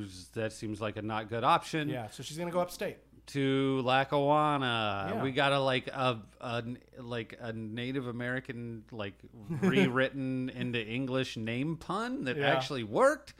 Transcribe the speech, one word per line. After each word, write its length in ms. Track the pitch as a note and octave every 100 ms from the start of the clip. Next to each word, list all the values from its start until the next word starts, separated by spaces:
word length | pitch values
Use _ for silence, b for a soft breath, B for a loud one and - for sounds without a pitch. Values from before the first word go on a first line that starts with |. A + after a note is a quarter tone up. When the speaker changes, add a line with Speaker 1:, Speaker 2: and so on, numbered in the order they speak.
| G#2 F#2 F2+
Speaker 1:
that 200 | A#2 A2
seems 260 | G#2+ A2+ G#2
like 180 | A2 G#2+
a 40 |
not 260 | G#2+ A2 A2
good 160 | A2+
option. 460 | B2+ E3 - D#3+ C#3+
Speaker 2:
Yeah, 200 | B2+ G#2+
so 100 | -
she's 160 | B2+ D3+
gonna 140 | F3
go 80 | F3+
upstate. 380 | F3 - F#3+ A2+ - - -
Speaker 1:
To 540 | C#3+ C3+ C3+ C3+ C3+ B2+
Lackawanna. 1300 | C3 C3+ D3 C#3+ D3+ D3+ C#3+ B2+ A#2 G#2+ G2 G2 G#3+
Speaker 2:
Yeah. 80 |
Speaker 1:
We 80 | C#3+
got 220 | C3 C#3
a, 60 | C#3
like, 280 | C3+ B2+ B2+
a, 320 | C3+ B2+ A#2 G#2 -
a, 220 | B2+ A#2 A#2 B2 - -
like, 400 | A#2+ A#2+ A2 -
a 140 | A#2+
Native 540 | A2 A2 A2+ B2 C3+ B2
American, 760 | A#2+ B2 B2+ B2+ A#2+ A#2+ A2+ -
like, 220 | A#2 G2+ - - A#2+
Speaker 2:
<laughs> 100 | G#2 D#3
Speaker 1:
rewritten 880 | F#3+ - C3 B2 C3 C#3 C3 C3 B2+
into 340 | B2 B2 A#2+ G#2+
English 520 | A#2+ C3+ C3 B2+ -
name 400 | A2 A#2+ D3 D#3+
pun 480 | - F#3 A#3 B3+ C3
that 100 | B2
Speaker 2:
Yeah. 120 | C#3
Speaker 1:
actually 360 | C3+ C3+ C#3
worked. 520 | G#2+ C3+ C4+ D4+ - -